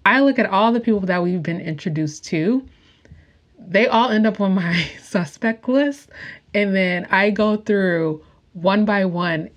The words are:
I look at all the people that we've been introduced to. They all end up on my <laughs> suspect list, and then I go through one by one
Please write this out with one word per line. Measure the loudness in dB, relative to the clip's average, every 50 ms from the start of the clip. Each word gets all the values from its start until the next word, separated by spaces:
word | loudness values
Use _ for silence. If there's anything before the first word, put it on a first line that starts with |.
| 2
I | 2 4 6
look | 4 4 4 2
at | 0 0
all | 2 2 2 2 2
the | 0
people | 0 0 0 0
that | 0 -2 -2 0 0
we've | -2 -2 -2
been | -4 -4 -6 -6
introduced | -6 -8 -8 -6 -6 -4 -4 -2 -4 -4 -6 -10 -8
to. | -6 -4 -2 0 0 0 -2 -4 -8 -16 _ _ _ _ _ _ -20 -20 -20 -20 _ _ _ _ _ _ -20
They | -10 -2 0 2 2 2
all | 2 2 2 2
end | 2 2 2 2
up | 0 0
on | 0 0 0
my | 0 0 0 -2 -2 -2 -4 -8
<laughs> | -16
suspect | -12 -6 -4 -4 -4 -4 -6 -4 -4 -4 -4 -4 -4 0
list, | 0 2 2 0 -2 -6 -12 _ -20 -20 -18 -18 -20 -20 _ _ -2
and | -2 0 0 0
then | 0 0 0 -2 -4 -2 0
I | 2 2 2 2
go | 2 2 0 0 0
through | -2 0 0 0 2 2 2 2 0 0 -2 -4 -6 -10 -18 _ _ _ _
one | -14 -4 0 0 2 2 2
by | 2 2 0 0
one | 0 -2 -2 -2 -2 -2 -4 -4 -8 -8